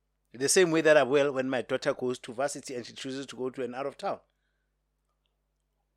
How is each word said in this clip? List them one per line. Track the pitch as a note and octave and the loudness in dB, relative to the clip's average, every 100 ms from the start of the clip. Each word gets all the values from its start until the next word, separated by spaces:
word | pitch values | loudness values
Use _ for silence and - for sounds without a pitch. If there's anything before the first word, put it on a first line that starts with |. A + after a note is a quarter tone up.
| _ _ _ | _ _ _
the | A#2 C#3 | -4 2
same | F#3+ F3 | 4 4
way | D#3+ | 4
that | D#3 D3+ | 6 6
I | |
will | B2 C#3+ C#3+ | 6 4 2
when | C3 C3 | 0 -2
my | C3 | -4
daughter | A2 C3 D3 | -2 -2 -2
goes | C3 B2+ B2 | -2 -4 -6
to | - | -8
varsity | A2+ C#3 C#3+ - B2 | -6 -6 -6 -10 -10
and | A#2 | -12
she | |
chooses | A2+ C3+ C3+ C3+ | -12 -10 -10 -10
to | A2+ | -8
go | B2+ | -8
to | B2+ | -6
an | B2 | -8
out | B2 C#3 | -8 -8
of | C3 | -8
town. | G3 - _ _ _ _ _ _ _ _ _ _ _ _ _ _ _ _ _ | -8 -8 _ _ _ _ _ _ _ _ _ _ _ _ _ _ _ _ _